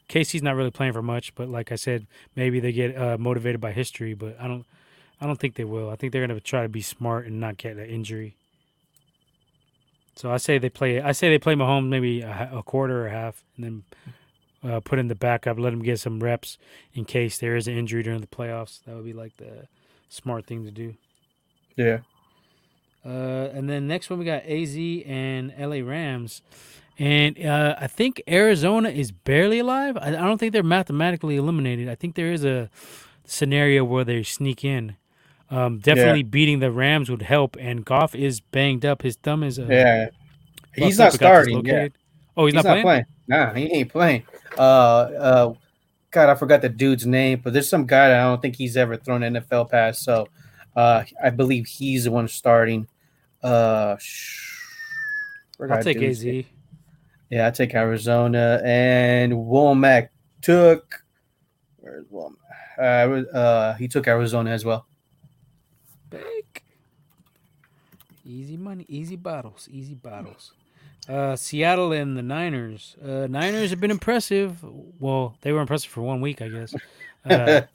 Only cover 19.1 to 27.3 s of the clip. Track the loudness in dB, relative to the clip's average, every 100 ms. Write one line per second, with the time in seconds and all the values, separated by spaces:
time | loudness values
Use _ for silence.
19.1 | -18 -20 -20 -20 -20 -20 _ _ _ _
20.1 | -16 -10 -10 -10 -14 -14 -14 -16 -16 _
21.1 | _ _ _ _ _ _ -2 0 0 -4
22.1 | _ _ _ _ _ _ _ _ _ -14
23.1 | -10 -8 -6 -8 -8 -6 -6 -4 -6 -8
24.1 | -8 -6 -6 -6 -6 -6 -6 -6 -8 -8
25.1 | -8 -6 -8 -10 -10 -8 -8 -8 -8 -8
26.1 | -8 -10 -16 _ -20 -20 -20 _ -4 2
27.1 | 4 4